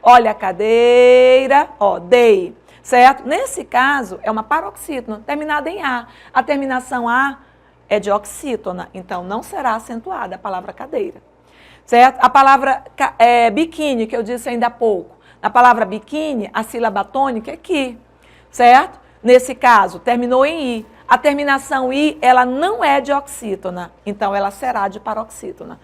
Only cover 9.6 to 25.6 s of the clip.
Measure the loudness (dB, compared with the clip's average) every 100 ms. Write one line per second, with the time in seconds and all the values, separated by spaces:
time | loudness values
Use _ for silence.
9.6 | -6 -6 -8 -14 -12 -12 -10 -12 -10 -10
10.6 | -12 -16 -10 -8 -8 -12 _ _ _ _
11.6 | _ _ _ 4 4 4 2 4 4 4
12.6 | 2 -4 -6 -6 -6 2 4 4 2 0
13.6 | -4 -4 -4 -4 -4 -6 -6 -8 -8 -4
14.6 | -4 -2 -2 -2 -6 _ _ _ -2 4
15.6 | 4 4 -2 -6 -10 -8 -6 -6 -6 -8
16.6 | -8 -6 -4 -4 -6 -4 -4 -4 -10 -18
17.6 | -6 -4 -4 -10 _ _ _ _ _ 2
18.6 | 6 6 4 -10 _ _ 4 4 4 -2
19.6 | 4 4 2 -4 -4 -2 0 0 0 -2
20.6 | -6 -8 -10 _ -2 0 2 -2 -2 -2
21.6 | -2 -4 -2 0 -2 0 2 4 2 -2
22.6 | -4 -2 0 -2 0 -4 -6 -14 -10 -8
23.6 | -8 -10 -14 _ -14 -6 -4 -4 -6 -6
24.6 | -6 -4 -6 -8 -10 -10 -10 -14 -16 -16